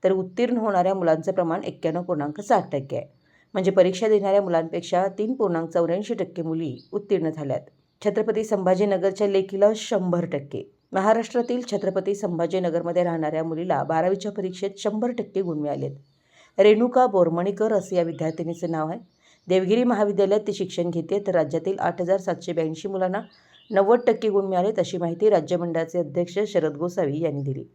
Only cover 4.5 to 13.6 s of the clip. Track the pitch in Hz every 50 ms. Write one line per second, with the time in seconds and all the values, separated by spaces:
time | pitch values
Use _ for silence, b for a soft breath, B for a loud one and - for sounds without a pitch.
4.5 | 170 165 160 165 165 175 170 - - 180 190 196 185 190 208 220 254 262 226 190
5.5 | 175 165 165 165 165 180 170 160 170 185 208 202 240 190 185 - - - 165 165
6.5 | 160 160 165 151 123 - - _ - 208 202 - 214 180 160 160 156 160 151 135
7.5 | 131 - - - _ _ _ _ _ _ - 214 185 202 208 - 208 208 220 220
8.5 | 226 196 190 180 185 180 208 202 196 185 175 196 190 190 208 202 196 196 190 190
9.5 | 190 196 196 208 220 214 - - 240 202 185 180 175 175 175 165 - 143 139 -
10.5 | - - - - _ _ _ _ - 190 190 208 220 226 233 233 - 247 240 240
11.5 | 240 247 233 - 208 196 185 190 185 190 185 190 202 196 214 196 175 160 170 170
12.5 | 175 185 180 175 160 170 170 170 175 175 175 175 170 165 160 151 - 160 160 165
13.5 | 160 156